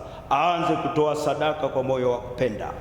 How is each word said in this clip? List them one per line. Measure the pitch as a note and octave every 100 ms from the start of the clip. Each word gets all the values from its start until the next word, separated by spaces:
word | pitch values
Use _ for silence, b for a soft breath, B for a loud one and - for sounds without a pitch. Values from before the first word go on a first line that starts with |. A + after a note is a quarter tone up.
| - B B
Aanze | C3+ E3 E3+ E3 D3+
kutoa | C3+ C#3+ D3+ D3
sadaka | D3+ C#3 D3+ D3+ C3+
kwa | C3+
moyo | B2+ C3 B2
wa | A#2+
kupenda. | - - B2+ G#2 E2 -